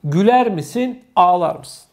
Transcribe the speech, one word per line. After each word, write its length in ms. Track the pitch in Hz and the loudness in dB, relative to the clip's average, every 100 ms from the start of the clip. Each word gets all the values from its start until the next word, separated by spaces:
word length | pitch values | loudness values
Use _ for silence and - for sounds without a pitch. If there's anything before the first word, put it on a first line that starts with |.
Güler 460 | 147 156 202 247 240 | -2 0 2 2 2
misin, 540 | 180 143 240 254 247 _ - | -2 -6 -6 -6 -8 _ 0
ağlar 400 | 180 180 165 - | 2 2 -2 -6
mısın? 300 | - - _ | -14 -20 _